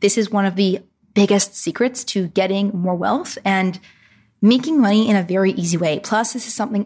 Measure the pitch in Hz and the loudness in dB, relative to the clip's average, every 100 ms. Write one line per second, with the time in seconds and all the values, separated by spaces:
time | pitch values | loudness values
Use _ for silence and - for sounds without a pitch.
0 | 202 226 208 208 196 180 190 190 - _ | 0 0 0 0 0 0 0 0 -8 _
1 | _ - 202 202 - - - 160 247 254 | _ 2 4 4 0 -4 -4 0 -2 -2
2 | - 202 180 202 190 196 202 196 180 180 | -6 -4 -2 0 0 0 -2 -2 -2 -2
3 | 190 269 359 - 196 190 185 185 - _ | 0 -2 -4 -6 -2 0 0 -4 -14 _
4 | _ _ _ - 208 254 262 311 214 214 | _ _ _ 0 2 2 2 2 4 4
5 | 226 202 175 185 190 190 175 170 165 151 | 2 2 2 0 0 0 -2 0 0 -2
6 | - 214 226 247 - - 208 208 | -2 -2 -2 -4 -8 -6 -4 -4